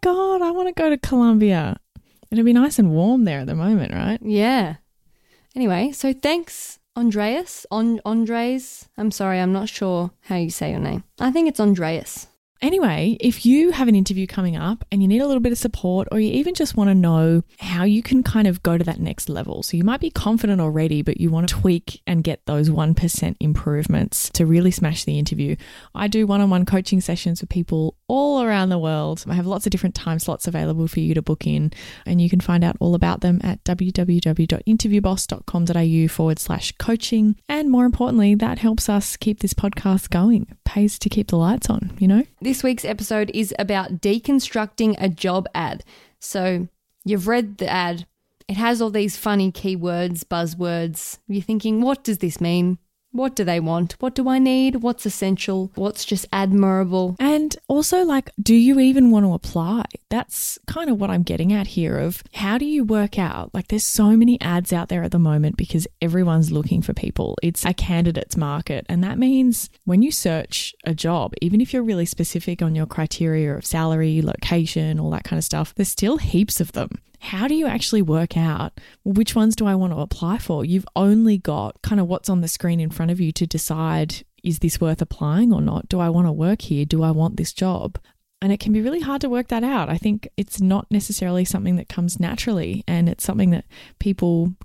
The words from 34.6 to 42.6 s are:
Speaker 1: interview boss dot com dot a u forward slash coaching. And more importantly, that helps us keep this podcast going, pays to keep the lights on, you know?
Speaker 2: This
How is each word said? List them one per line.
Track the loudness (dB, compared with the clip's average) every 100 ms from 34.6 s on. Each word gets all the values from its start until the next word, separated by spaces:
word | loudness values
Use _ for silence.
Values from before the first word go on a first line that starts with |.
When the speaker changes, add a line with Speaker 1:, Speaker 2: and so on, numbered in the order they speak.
Speaker 1:
interview | 0 0 2 2
boss | 2 -2
dot | -4 -8
com | -4 -2
dot | 0 2
a |
u | 2 2 2
forward | 0 -2 -2
slash | -4 -6 -6 -6
coaching. | -2 -2 0 2 2 0 -4
And | -2 2
more | 4
importantly, | 4 2 2 4 4
that | 4 2 0
helps | 0 0 0
us | 0 -2
keep | -4 -4 -2
this | -2
podcast | -2 -4 -2 0 0 2
going, | 2 4 4 0 -6
pays | -4 0 0 0
to | -2
keep | -2 0
the | 2
lights | 2 0 -2
on, | -2 -4 0
you | 4
know? | 4 2 -4
Speaker 2:
This | -4 -2